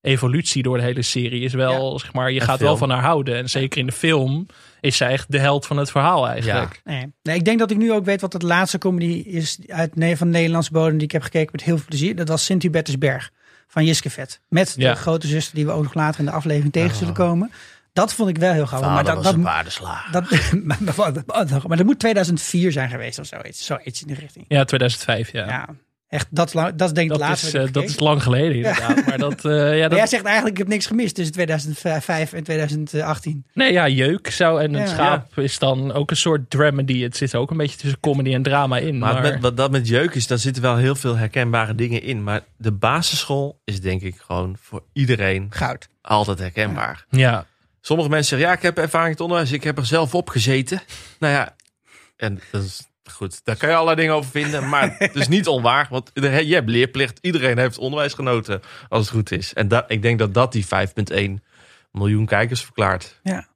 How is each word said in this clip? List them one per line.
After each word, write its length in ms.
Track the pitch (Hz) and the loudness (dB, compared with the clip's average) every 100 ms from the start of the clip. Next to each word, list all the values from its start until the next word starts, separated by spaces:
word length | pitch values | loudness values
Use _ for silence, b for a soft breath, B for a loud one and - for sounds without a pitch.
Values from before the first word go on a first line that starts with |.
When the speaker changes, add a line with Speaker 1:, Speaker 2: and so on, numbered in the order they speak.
Speaker 1:
evolutie 600 | 139 135 127 147 - 139 | 0 0 0 0 -2 -2
door 140 | 127 123 | -2 -2
de 60 | |
hele 200 | 120 123 | -2 -2
serie 400 | 120 127 120 120 | -4 -4 -4 -4
is 100 | 123 | -4
wel, 400 | 127 131 131 135 | 0 0 0 -2
Speaker 2:
Ja. 60 | 139 | -6
Speaker 1:
zeg 140 | - | -6
maar, 180 | 127 127 | -2 -2
je 80 | 131 | 0
Speaker 3:
En 60 | 120 | 0
Speaker 1:
gaat 120 | 131 | 2
wel 180 | 143 147 | 2 2
Speaker 3:
film. 20 | |
Speaker 1:
van 120 | 135 | 2
haar 140 | 127 | 2
houden. 320 | 131 160 131 120 | 2 2 0 -4
En 120 | 127 | -2
zeker 280 | 135 135 - | -2 -2 -2
in 80 | 127 | -4
de 60 | |
film 540 | - 165 156 131 147 190 B B B | 0 2 2 2 -2 -6 B B B
is 160 | 139 - | -2 0
zij 120 | 123 | 0
echt 220 | 131 - | 0 -2
de 60 | 139 | 0
held 280 | 139 143 - | 2 0 -2
van 100 | 143 | -4
het 140 | 139 | 0
verhaal 380 | 143 151 175 123 | 2 2 2 0
eigenlijk. 520 | 120 110 117 87 - | -2 0 0 -2 -10
Speaker 3:
Ja. 80 | - | -10
Speaker 2:
Nee. 200 | 135 135 _ | -8 -8 _
Nee, 140 | - 170 | -4 0
ik 80 | |
denk 140 | 175 226 | 2 2
dat 120 | 226 | 2
ik 60 | 214 | 2
nu 160 | 226 | 2
ook 120 | 214 | 2
weet 160 | 190 196 | 2 0
wat 120 | 190 | -2
het 100 | 180 | -4
laatste 360 | 170 170 185 185 | 2 2 2 0
comedy 440 | 190 180 170 165 202 | 0 0 -2 -4 -4
is 320 | 170 156 - - | -6 -4 -8 -10
uit, 300 | 175 165 165 | -4 -2 0
nee, 200 | 165 165 | 0 2
van 100 | 175 | 2
de 20 | 170 | 2
Nederlandse 360 | 165 165 160 | 2 2 0
bodem 220 | 160 160 | 2 2
die 120 | 156 151 | 2 0
ik 60 | |
heb 100 | 156 | -2
gekeken 260 | - 165 156 | -2 -2 -2
met 100 | 139 | -2
heel 140 | - 165 | -2 -2
veel 100 | - | -2
plezier. 280 | 147 170 190 | -2 -2 -2
Dat 120 | 160 | -2
was 160 | 160 | -2
Sint-Hubertusberg 840 | - 185 175 160 156 135 143 135 - b b b b | 0 0 2 0 0 0 0 -2 -10 b b b b
van 160 | 165 | 0
Jiske 260 | 156 156 135 | 2 2 -2
Vet. 300 | - 131 - _ | -10 -14 -14 _
Met 260 | 165 185 131 | 2 2 2
Speaker 1:
Ja. 140 | 131 | 2
Speaker 2:
de 60 | 117 | 2
grote 280 | 165 160 156 | 0 -2 0
zuster 280 | 156 151 | -2 -2
die 120 | 156 151 | -4 -2
we 60 | |
ook 100 | 160 | 0
nog 120 | 147 | -2
later 260 | 160 151 156 | 0 -2 0
in 60 | 143 | -2
de 60 | |
aflevering 400 | - 151 147 147 | -2 -2 0 0
tegen 180 | 151 170 | 2 0
Speaker 3:
Oh. 60 | - | 0
Speaker 2:
zullen 180 | 175 | -4
komen. 360 | 170 175 170 220 B B B B | 0 2 2 -2 B B B B
Dat 220 | - 214 | 0 0
vond 140 | - 208 | 0 0
ik 100 | 160 | 2
wel 140 | 180 | 2
heel 140 | 160 135 | 2 0
gaaf. 140 | 131 | -2
Speaker 3:
Vader 140 | 135 | 2
Speaker 2:
Maar 100 | 92 | 2
dat, 100 | - | 2
Speaker 3:
was 100 | - | 2
Speaker 2:
dat 100 | 170 | 4
Speaker 3:
een 80 | 165 | 4
paardenslager. 680 | 170 78 85 - 87 - - | 2 0 -2 -8 -8 -10 -4
Speaker 2:
dat, 180 | 170 180 | -4 2
<laughs> 340 | 170 - 180 | 2 2 0
maar, 140 | 170 127 | 0 -2
maar, 140 | 196 151 | -2 0
maar, 160 | 196 143 131 | 0 -2 -4
maar, 340 | 214 165 139 170 | -2 0 -2 0
maar 80 | 165 | 2
dat 100 | 196 | 4
moet 120 | 285 | 4
tweeduizend 440 | 226 208 175 165 | 2 2 2 -2
vier 300 | - 175 180 | 0 0 2
zijn 160 | 139 127 | 0 -4
geweest 280 | 123 117 - | -6 -10 -10
of 80 | 147 | -14
zoiets. 380 | - - - - | -14 -14 -14 -8
Zoiets 340 | 147 - - | -8 -8 -14
in 120 | 151 | -12
de 60 | 139 | -12
richting. 240 | 147 - - | -14 -20 2
Speaker 1:
Ja, 160 | 143 | 2
tweeduizend 400 | 135 131 123 - | 4 4 2 0
vijf, 280 | - 113 117 | -2 -2 -2
ja. 140 | 120 104 | -6 -6
Speaker 2:
Ja. 220 | 127 - 147 _ _ _ | -6 -8 -16 _ _ _
Echt, 180 | 151 - | -6 -2
dat 160 | 151 170 | 0 0
is 60 | |
lang, 220 | 165 170 | 0 -2
dat 140 | 160 180 | 0 0
is 60 | |
denk 120 | 156 165 | 2 0
ik 60 | 151 | 0
Speaker 1:
Dat 20 | |
Speaker 2:
het 80 | 147 | 0
laatste 180 | 180 - | -2 -2
Speaker 1:
is, 60 | |
Speaker 2:
wat 100 | 143 | 0
ik 60 | 135 | 0
Speaker 1:
eh, 40 | |
dat 80 | 135 | 0
Speaker 2:
gekeken 180 | - 147 | -2 0
Speaker 1:
is 80 | 151 | 2
lang 120 | 147 | 4
geleden, 340 | 123 123 160 127 | 4 4 2 2
Speaker 2:
Ja. 100 | 160 - 117 | 0 0 2
Speaker 1:
inderdaad. 180 | 139 135 | 2 2
Maar 120 | 135 | 0
dat, 260 | 143 - | -2 -2
eh, 80 | 151 151 147 | 0 2 4
ja, 60 | 156 | 4
Speaker 2:
Maar 80 | 160 | 4
Speaker 1:
dat 100 | 170 | 4
Speaker 2:
jij 80 | 220 | 4
zegt 180 | 233 | 0
eigenlijk, 300 | 202 214 220 | 2 2 2
ik 80 | 190 | -2
heb 60 | 196 | -2
niks 140 | 208 - | -2 0
gemist 280 | 220 220 | -2 -2
tussen 200 | - 165 | -2 -4
tweeduizend 440 | 170 165 160 147 151 175 156 | -2 -2 -2 -4 -4 -2 -2
vijf 320 | - 160 156 | -2 -2 -2
en 120 | 165 | -6
tweeduizend 500 | 156 156 147 151 147 | -4 -2 -2 -4 -4
achttien. 520 | 147 156 151 - 147 - | -4 -2 -4 -4 -8 -8
Speaker 1:
Nee, 180 | - 262 | 0 2
ja, 160 | 180 151 | 4 4
Jeuk 420 | 135 131 190 - | 4 2 0 -4
zou, 320 | - 170 160 | 2 2 4
en 100 | 151 | 2
Het 140 | 143 139 | 0 -2
Speaker 2:
Ja. 60 | |
Speaker 1:
Schaap 440 | 160 143 147 - - | 2 2 2 -2 -4
is 200 | 143 - | -4 0
dan 340 | 135 131 135 | 0 0 -2
ook 180 | 135 147 | -2 -2
een 60 | 165 | 0
soort 340 | 175 151 123 | 2 0 0
dramedy. 520 | 139 151 139 135 127 | 2 4 2 0 -2
Het 140 | 123 - | -2 -4
zit 180 | 135 | -4
ook 160 | 120 131 | -2 -2
een 60 | 160 | -2
beetje 200 | 147 - | -4 -4
tussen 220 | 143 135 | -4 -2
comedy 340 | 151 139 131 | 0 0 0
en 80 | 131 | 0
drama 360 | 135 139 139 127 | 2 2 2 0
in, 200 | 160 135 | -2 0
Speaker 3:
Maar 140 | 110 | 0
Speaker 1:
maar 100 | 127 | 2
Speaker 3:
met, 180 | 143 143 | 2 2
wat 160 | 123 120 | 0 2
dat 140 | 135 | 2
met 180 | 135 113 | 2 4
Jeuk 260 | 117 170 | 2 2
is, 120 | 139 117 | 0 0
daar 120 | 123 | 0
zitten 240 | 127 127 | 0 0
wel 140 | 123 120 | 2 4
heel 180 | 131 | 2
veel 220 | 139 127 113 | 2 0 0
herkenbare 580 | 110 131 120 117 110 | 0 0 0 0 0
dingen 280 | 110 120 117 | -2 -2 -2
in. 200 | 120 117 | -4 -4
Maar 180 | 104 107 - _ | -2 -4 -6 _
de 160 | 110 | -4
basisschool 880 | 101 117 151 165 151 - 139 139 - | 0 2 2 0 -4 -2 -2 -4 -8
is 160 | - 98 | -10 -6
denk 220 | 92 92 | -4 -4
ik 140 | 95 87 | -6 -12
gewoon 380 | _ 90 92 95 | _ -6 -4 -8
voor 220 | _ 107 _ | _ -16 _
iedereen 540 | 143 127 110 98 95 101 | -2 0 2 0 0 -4
Speaker 2:
Goud. 380 | - 127 127 - _ | -4 -4 -4 -14 _
Speaker 3:
altijd 360 | - 107 101 92 | 0 2 2 -2
herkenbaar. 680 | 92 110 107 73 57 - _ | -4 -4 -2 -2 -6 -8 _
Speaker 1:
Ja. 360 | 131 127 113 - _ _ _ | 2 4 2 -6 _ _ _
Speaker 3:
Sommige 280 | - 160 147 | -2 0 2
mensen 200 | 156 147 | 0 0
zeggen, 200 | 135 170 | 0 2
"Ja, 60 | |
ik 80 | 180 | 2
heb 140 | 180 170 | 0 0
ervaring 280 | 160 165 165 | 0 0 0
in 60 | |
het 80 | 156 | -2
onderwijs. 320 | 170 175 143 | -2 0 0
Ik 120 | 143 | -2
heb 140 | 151 147 | -2 -2
er 80 | 120 | 0
zelf 280 | 165 151 | 0 2
op 140 | 175 - | -2 -2
gezeten." 520 | 123 110 131 123 185 - B B B | 0 2 2 0 -6 -8 B B B
Nou 140 | 151 | 0
ja, 220 | 143 120 _ _ _ b b b _ | 2 -2 _ _ _ b b b _
en 240 | 110 95 - | -6 -6 -8
dat 120 | 101 | -6
is 260 | 95 - - _ - | -6 -10 -20 _ -20
goed. 280 | - 98 - | -12 -12 -8
Daar 120 | - 110 | -6 -2
kan 120 | 151 | 2
je 60 | |
allerlei 220 | 165 165 160 | 4 4 2
dingen 140 | 160 | 2
over 160 | 156 135 | 0 -2
vinden. 380 | 147 147 147 135 | -4 -2 -4 0
Maar 260 | 143 131 | 2 2
Speaker 2:
<laughs> 40 | - | 0
Speaker 3:
het 160 | 196 | -2
is 140 | 143 131 | 0 2
niet 180 | 185 170 | 2 2
onwaar. 400 | 135 117 135 139 | 2 4 4 2
Want 200 | 127 - | -4 -6
je 400 | - 139 139 156 | -2 2 2 2
hebt 140 | 170 113 | 2 2
leerplicht. 500 | 120 127 135 139 - | 2 2 0 -4 -2
Iedereen 380 | 175 160 127 120 | -2 0 2 2
heeft 200 | 127 - | 0 -2
onderwijs 360 | 131 147 147 | -6 -2 -4
genoten, 460 | - 131 117 110 98 B B B | -2 -2 -2 -2 -8 B B B
als 120 | 110 107 | -2 0
het 80 | |
goed 160 | 113 101 | -2 -2
is. 240 | 87 82 | -4 -4
En 140 | - 107 | -2 2
dat, 160 | 117 - | 2 2
ik 140 | 110 | -2
denk 160 | 117 113 | 0 2
dat 160 | 107 | 2
dat 180 | 98 127 | 2 2
die 140 | 113 95 | 0 -2
vijf 260 | 95 98 | -2 -2
punt 180 | - 101 | -4 -2
één 320 | 98 101 98 b b b b b | 0 -2 -6 b b b b b
miljoen 340 | - 101 107 107 | -4 0 0 2
kijkers 360 | 101 117 123 | 2 0 -4
verklaart. 580 | - - 98 92 - _ | -6 -2 0 0 -6 _
Speaker 2:
Ja. 240 | 190 180 - | -6 -6 -8